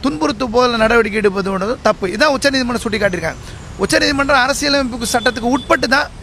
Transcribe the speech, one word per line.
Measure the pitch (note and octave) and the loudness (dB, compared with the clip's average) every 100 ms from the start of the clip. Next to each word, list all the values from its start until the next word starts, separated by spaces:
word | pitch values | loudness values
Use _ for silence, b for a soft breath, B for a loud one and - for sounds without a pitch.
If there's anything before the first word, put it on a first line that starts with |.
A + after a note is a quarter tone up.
துன்புறுத்தும் | C4+ D4+ D4+ C#4 C4 | -2 0 -2 -2 0
போல | A#3 B3 A#3 | 2 2 4
நடவடிக்கை | A3 A#3 A3 G3+ | 4 4 2 2
எடுப்பது | G#3 F#3+ F#3+ F#3+ G3 C4 | 0 0 -2 -2 -2 -2
தப்பு. | G#3+ G#3 F#3+ | 0 0 -2
இதான் | G#3 D4+ C4+ | 2 2 2
உச்சநீதிமன்றம் | C#4 C4+ A#3+ A#3+ | 0 0 -2 -2
சுட்டிக்காட்டியிருக்காங்க. | A3+ G#3 G3+ F3+ D#3+ B2+ B B B - | -2 0 0 0 -6 -8 B B B -4
உச்சநீதிமன்றம் | G3 D#4 D4+ C#4 C#4 C#4 | 0 2 2 0 2 2
அரசியலமைப்பு | B3 C#4+ C#4+ C#4 C4 A#3+ A#3 | 2 0 0 0 0 -4 -2
சட்டத்துக்கு | B3 A3+ A3+ A3+ B3+ | 0 0 0 0 0
உட்பட்டு | - D#4+ B3+ | 2 0 2
தான் | C4+ C#4+ - | 0 0 -8